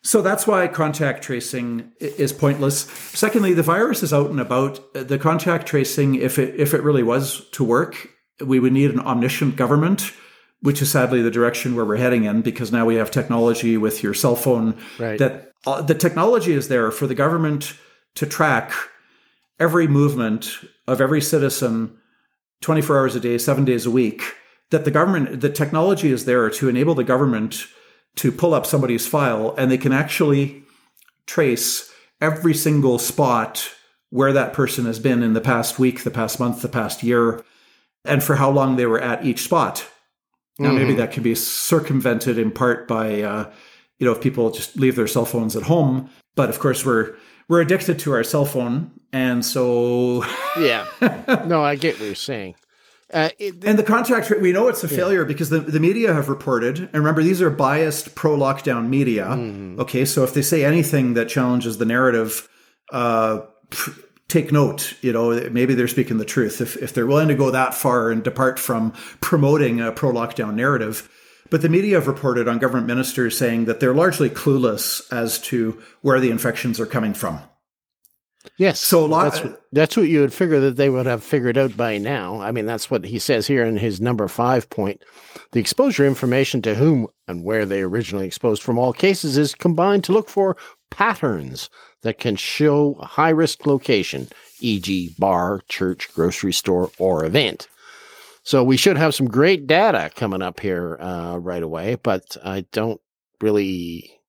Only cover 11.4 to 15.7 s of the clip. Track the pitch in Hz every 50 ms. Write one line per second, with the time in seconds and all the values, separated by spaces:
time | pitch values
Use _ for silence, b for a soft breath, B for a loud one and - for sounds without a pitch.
11.4 | 120 120 117 - - 127 123 120 113 107 104 107 123 123 123 117 110 104 104 113
12.4 | 110 120 113 - 120 101 117 117 117 113 113 113 107 107 - 139 143 - 120 117
13.4 | 117 120 117 117 113 113 113 110 107 107 107 - - 101 104 - - 135 120 120
14.4 | - 135 123 117 113 113 110 B B B B - 120 113 107 107 135 131 - -
15.4 | - - _ _ - 131